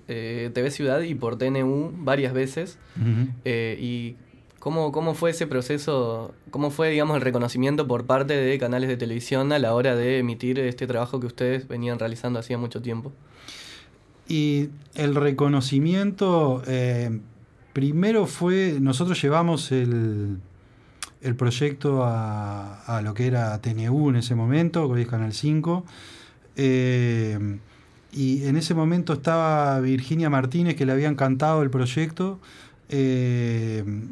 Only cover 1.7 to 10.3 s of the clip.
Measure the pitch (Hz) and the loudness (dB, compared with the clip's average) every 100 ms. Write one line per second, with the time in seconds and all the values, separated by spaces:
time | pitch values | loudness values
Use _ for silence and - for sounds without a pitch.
1.7 | 139 160 175 135 143 139 127 135 160 170 | 0 -2 -4 0 0 0 0 -2 -4 -8
2.7 | - - - 117 113 131 123 127 117 113 | -10 -12 -2 0 2 0 -2 -4 -2 -2
3.7 | 110 120 120 117 113 - - - - - | -4 -6 -6 -8 -12 -20 -20 -20 -10 -4
4.7 | 165 151 151 165 156 170 160 160 127 123 | -2 -2 0 -2 0 0 0 -2 -2 -2
5.7 | 147 147 139 117 113 113 - - 143 147 | -4 0 0 0 -4 -8 -14 -12 -4 -4
6.7 | 147 160 151 151 151 127 123 120 127 135 | 0 2 2 2 2 2 0 0 0 0
7.7 | 147 139 120 120 131 139 143 131 135 123 | 2 0 -2 2 2 2 2 2 0 0
8.7 | 123 131 123 117 117 - 131 139 147 117 | 0 0 -2 -2 -4 -2 0 2 2 2
9.7 | 117 131 120 123 131 120 | 4 2 2 2 2 0